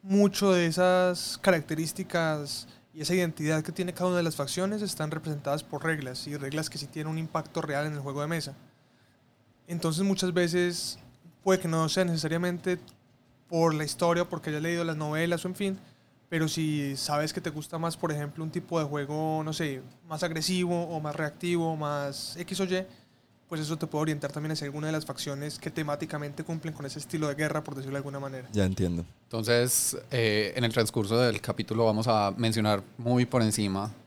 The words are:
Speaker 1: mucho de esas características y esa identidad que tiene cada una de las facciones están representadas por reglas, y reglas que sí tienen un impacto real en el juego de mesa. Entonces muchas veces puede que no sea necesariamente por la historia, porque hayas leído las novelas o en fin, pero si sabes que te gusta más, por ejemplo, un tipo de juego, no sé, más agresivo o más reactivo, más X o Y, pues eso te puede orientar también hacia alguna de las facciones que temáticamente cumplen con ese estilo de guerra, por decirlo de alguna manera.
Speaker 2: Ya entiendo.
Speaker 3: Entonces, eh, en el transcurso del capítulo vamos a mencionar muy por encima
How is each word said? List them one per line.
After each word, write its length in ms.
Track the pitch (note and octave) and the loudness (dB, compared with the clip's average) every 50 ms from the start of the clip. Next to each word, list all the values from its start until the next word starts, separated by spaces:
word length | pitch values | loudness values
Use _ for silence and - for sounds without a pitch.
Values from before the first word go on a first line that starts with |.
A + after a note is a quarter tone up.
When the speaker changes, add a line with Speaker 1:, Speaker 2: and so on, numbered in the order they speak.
Speaker 1:
mucho 500 | - F#3+ F#3+ G3+ G3+ G3 G3 - G3+ G3 | 0 4 6 6 6 6 4 4 4 4
de 140 | F#3 F3+ E3+ | 6 6 4
esas 720 | E3 D#3 F3+ F3+ F#3 F3+ F#3 F3+ F3+ F3 F3 - - - - | 2 4 4 6 6 6 6 4 4 2 0 -4 -8 -8 2
características 1200 | - G3 F3+ D#3+ D3 - D#3+ D3+ E3 D3+ - - F#3 - - E3+ E3 D#3+ D#3 D3+ D3 C#3 - - - - - - _ _ _ | 4 4 4 4 2 -2 -4 -4 -2 -4 -4 -6 -8 -2 0 0 2 2 0 -2 -4 -6 -8 -10 -10 -14 -20 -20 _ _ _
y 80 | D#3 | -8
esa 120 | D3+ C#3 F3+ | -2 0 2
identidad 480 | F#3 F3+ E3 D#3 - D3+ D3+ D#3+ D#3 | 2 2 0 -2 -2 0 0 2 0
que 100 | D#3 - | 0 -2
tiene 200 | D#3+ - F3+ F3+ | -4 -4 -4 -4
cada 140 | F3 - F3+ F#3 | -2 0 0 2
una 80 | F3+ | 2
de 60 | F3 | 2
las 140 | E3+ E3 D3+ | 2 0 0
facciones 440 | - C#3 C3+ - F3+ F#3 G3 G#3+ G#3 | -2 -4 -4 -2 -2 0 0 -2 -2
están 300 | G#3 F#3 - - D#3 D3+ | -4 -4 -4 -4 -4 -4
representadas 520 | D#3+ D#3 D#3 D#3+ D3+ D3 C3+ C#3 C#3+ D#3 - | -4 -6 -4 -6 -6 -4 -2 -2 -2 -2 -4
por 200 | - - C#3+ D3 | -6 -8 -4 -2
reglas, 420 | D#3+ D#3+ D3 C3+ B2+ B2+ - - D3 | -2 -2 -2 -4 -8 -8 -8 -8 -8
y 80 | D3 | -8
reglas 340 | C#3+ C#3 C#3 C#3+ D#3 D#3 - | -6 -6 -4 -4 -4 -4 -4
que 80 | - D3+ | -8 -10
sí 80 | D3+ | -12
tienen 240 | C#3 - D#3 D3+ D#3 | -10 -8 -6 -6 -4
un 60 | D#3+ D#3+ | -4 -4
impacto 420 | D#3+ D#3 - D#3+ D3+ - - E3 | -6 -4 -4 -6 -6 -4 -6 -6
real 260 | D#3+ D3+ C#3 C#3+ D3+ | -4 -2 -2 -2 -2
en 60 | D#3 | -2
el 80 | D3+ D3 | -4 -6
juego 220 | C3+ C#3+ C3+ C#3+ | -6 -6 -4 -4
de 60 | D3 D#3 | -4 -2
mesa. 260 | E3+ D#3+ D3 C#3 C#3 - - - _ _ _ _ _ _ _ _ _ _ _ _ _ _ _ _ _ _ _ | -2 -4 -4 -8 -12 -16 -20 -20 _ _ _ _ _ _ _ _ _ _ _ _ _ _ _ _ _ _ _
Entonces 360 | - E3+ E3+ E3 E3 D#3 E3 G3 | -6 -6 0 0 0 2 2 2
muchas 280 | G3 F#3+ F#3+ F#3+ F#3 | 2 2 2 2 2
veces 680 | E3 F3+ F3 E3+ E3+ F3+ F3 F3 F3 F3 - - - - - - - _ _ - _ _ _ | 4 2 2 4 4 2 2 2 0 -2 -6 -6 -8 -10 -16 -20 -20 _ _ -20 _ _ _
puede 160 | F#3+ F#3+ F#3 | 4 4 4
que 80 | F#3 E3 | 4 0
no 200 | D#3+ D#3+ D#3+ D#3 | 2 2 2 2
sea 160 | - F#3+ F#3 | 2 2 2
necesariamente 760 | F3 E3 D#3 D#3 D#3 D#3+ E3+ F3 F3+ F3 E3+ F3 F#3 F3+ F3+ - - - _ _ _ _ _ _ _ _ _ _ _ | 2 2 0 0 0 0 0 0 0 -2 -2 0 -2 -2 -2 -4 -18 -20 _ _ _ _ _ _ _ _ _ _ _
por 260 | F3 E3 E3 E3 D#3 | 2 4 4 6 4
la 100 | D3+ D#3 | 2 -2
historia, 400 | D3 - - F3 E3+ E3+ F3 F3 | -4 0 2 4 4 4 4 2
porque 260 | - F3 D#3 - - | 0 -4 -6 -4 -4
hayas 100 | D3+ D3+ | -2 -2
leído 220 | D#3 E3+ E3+ E3+ E3+ | 0 0 0 0 0
las 120 | E3 D#3+ | -2 -2
novelas 480 | D3+ D#3 D3+ D3+ D#3 E3 E3+ F3 E3 - | -2 -2 -2 0 0 2 2 0 0 -2
o 40 | F#3 | -6
en 60 | F#3 | -4
fin, 240 | - G3+ G3 F#3+ F#3+ - - - _ _ _ _ _ _ _ | -2 -2 -2 -2 -4 -10 -20 -20 _ _ _ _ _ _ _
pero 200 | E3+ D#3+ D#3+ D3+ | 0 0 0 0
si 480 | - E3 D#3+ D#3 D3+ D3 C#3+ C#3 C#3 | 0 0 0 0 0 0 0 -2 -2
sabes 360 | C3+ - - D3 D3 D3+ D3+ | -4 -2 0 0 0 0 0
que 80 | - F#3+ | -2 -4
te 80 | - E3+ | -6 -6
gusta 280 | D3 D3+ D3 - - D#3+ | -6 -6 -10 -8 -6 -4
más, 180 | E3 E3+ E3 | -4 -4 -2
por 160 | - - D#3+ | -2 -2 -2
ejemplo, 320 | D3+ D3 D3 D3 D3 D#3+ D#3+ | -2 -2 -4 -6 -6 -6 -6
un 60 | D#3+ | -4
tipo 280 | - F3 - - F3 E3 | -4 -6 -6 -2 0 0
de 60 | D3+ | 0
juego, 580 | C#3+ D3 D3 C#3+ C3+ D3+ D#3 D#3 D#3+ D#3 D#3 D#3 | 0 -2 -4 -2 -2 -2 -2 0 0 -2 -2 -2
no 80 | D#3 D#3 | -4 -4
sé, 260 | - E3+ D3 C3+ C3 C3 - - - _ | -2 -2 -4 -4 -6 -10 -16 -20 -20 _
más 160 | E3 D#3 D#3 | -10 -4 -4
agresivo 600 | F3+ E3+ D#3+ D#3+ D3+ E3 F#3 F3+ F3+ F3 F3 E3+ F3 D#3 | -2 -2 -2 -2 -2 0 2 2 2 2 0 -2 -2 -4
o 120 | E3+ D#3 | -4 -4
más 160 | D3+ D3+ D3 | -4 -4 -2
reactivo, 580 | - D#3 C#3+ - - E3+ F3 F3 E3+ E3 E3 D#3+ | -2 -4 -4 -4 -4 0 0 2 2 2 0 -2
más 600 | D3+ D3+ D3 D3 C#3+ C#3+ C#3+ C3+ - - - - | -2 -2 -2 -2 -2 -2 -4 -6 -6 -8 -10 -8
X 240 | E3 F3 - F#3+ F#3 | -10 -8 -6 -2 -2
o 40 | G3 | 0
Y, 200 | F3+ F#3 F#3 F#3+ F#3+ - - - _ _ _ _ _ _ _ _ _ | 0 0 -2 -2 -4 -14 -20 -20 _ _ _ _ _ _ _ _ _
pues 140 | E3+ D#3 | -4 -4
eso 160 | D#3 D3+ E3 D#3 | -2 -2 -2 -4
te 80 | - | -4
puede 160 | - - D3+ | -4 -2 0
orientar 280 | D#3 D#3 D#3 C#3+ - C#3+ | 0 0 0 -2 -4 -6
también 220 | - D3+ D3 D#3 | -6 -4 -4 -4
hacia 140 | D#3+ D3+ D3 | -4 -4 -4
alguna 220 | C#3+ C#3 D3+ D3+ D#3 | -6 -6 -4 -4 -2
de 40 | |
las 140 | D#3 D#3 D#3 | -2 -2 -4
facciones 520 | - C#3 - - D3 C#3 C#3 D3 D3 C#3+ - | -6 -8 -8 -6 -6 -6 -6 -6 -8 -8 -8
que 120 | - F#3 | -8 -6
temáticamente 720 | - E3 D#3 D3 D3 C#3+ E3 D3+ - D3 D3 D3 C#3+ - D#3+ | -4 -4 -2 -2 -2 -4 -4 -6 -6 -6 -6 -6 -8 -8 -6
cumplen 300 | - E3 D#3+ D#3 D#3+ D#3 | -6 -6 -6 -6 -8 -8
con 100 | - C#3+ | -8 -10
ese 140 | C3+ - D3+ | -8 -8 -10
estilo 300 | C#3+ - - D#3 D#3 D3 | -8 -6 -4 -2 -2 -2
de 60 | C#3 | 0
guerra, 300 | D3 D#3 D3+ D3+ D3+ D3 | 0 -2 0 0 -2 -4
por 100 | - C#3+ | -4 -8
decirlo 180 | C#3 C3+ C3+ C#3 | -8 -6 -4 -6
de 40 | C#3 | -4
alguna 220 | C#3 C#3 C3 C#3 | -6 -6 -8 -8
manera. 260 | C#3 C#3 C3+ C3 B2 - | -8 -8 -10 -10 -12 -2
Speaker 2:
Ya 140 | G#2 G#2 F#2+ | 2 4 4
entiendo. 400 | F#2+ F#2+ - F#2+ F2 F2 E2+ E2+ - - _ | 4 4 2 0 2 2 -2 -4 -6 -12 _
Speaker 3:
Entonces, 720 | _ _ - A2+ G#2+ A#2 A#2+ A#2+ B2 B2+ - - - - - - - - | _ _ -6 -2 4 4 6 6 6 4 2 2 2 0 -2 -4 -8 -2
eh, 420 | - B2 A2+ A2 G#2 G#2+ G#2 G2 - | 0 2 4 4 4 4 2 0 0
en 100 | B2+ A#2+ | 0 0
el 80 | A2+ | 2
transcurso 460 | A2+ B2+ A2+ G#2+ - A#2 G#2 G2 A2+ A#2 | 4 2 2 2 2 0 0 2 4 4
del 220 | B2+ A#2+ G#2+ G#2 | 4 4 2 0
capítulo 460 | - - G#2+ - G2+ - G#2+ A2+ A#2 | -4 -4 -2 -2 -2 -2 2 4 4
vamos 200 | A2 G#2+ G#2+ A2 A2+ | 4 4 4 4 4
a 260 | A2+ G#2+ G2+ G2+ F#2+ | 4 4 4 2 2
mencionar 460 | A2 A#2 A2+ G#2+ A2+ G#2+ G#2+ G#2 G2 F#2+ - - - | 2 2 2 2 4 4 4 2 2 0 -8 -14 -4
muy 260 | A#2+ A#2+ B2 B2 B2 | 0 4 4 4 4
por 160 | B2 - B2+ | 4 4 4
encima 500 | A2+ A2 G2+ - G#2 G2 F#2+ G2 G2+ A2 G#2 - - | 4 4 4 2 0 0 0 -2 -4 -6 -10 -14 -20